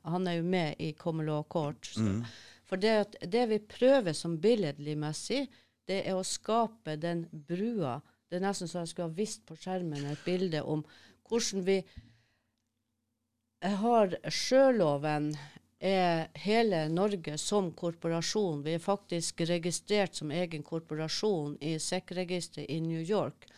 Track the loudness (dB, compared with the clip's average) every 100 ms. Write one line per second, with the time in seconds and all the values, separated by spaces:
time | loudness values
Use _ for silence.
0 | -4 -2 0 0 0 0 0 -2 -6 -4
1 | -4 -2 -2 -2 -2 -2 -2 -4 -8 -2
2 | 0 0 -4 -12 -20 -20 _ 0 4 4
3 | 2 -4 -2 0 2 0 -4 2 6 6
4 | 4 -2 -4 2 4 4 2 -4 -6 -4
5 | -4 -6 -4 -4 -4 -10 _ _ -6 -4
6 | -2 -2 -4 -4 0 0 0 -4 -8 -4
7 | -2 -4 -6 -12 -6 -4 -2 -2 -2 -4
8 | -10 _ _ -2 -2 -2 -6 -6 -6 -6
9 | -4 -4 -4 -6 -16 -12 -6 -4 -4 -4
10 | -4 -6 -2 0 0 0 -2 -2 -4 -14
11 | -20 _ -4 -2 0 0 2 2 0 -14
12 | -20 _ _ _ _ _ _ _ _ _
13 | _ _ _ _ _ _ -2 2 4 6
14 | 4 2 -4 -4 4 6 8 6 4 4
15 | 0 0 -2 -4 -10 -20 -20 _ 0 4
16 | 4 2 -2 -4 2 4 4 2 2 2
17 | 2 0 -4 -6 0 0 0 -2 -6 -2
18 | -2 0 0 0 0 0 -2 -2 0 -2
19 | -2 -4 -2 -2 0 0 0 -4 0 2
20 | 2 -2 -4 -2 -2 -6 -6 -8 -6 -6
21 | -4 0 0 0 -2 -4 -4 -4 -2 -4
22 | -4 -6 -2 -4 -6 -8 -6 -2 -2 -2
23 | 0 0 0 -4 -18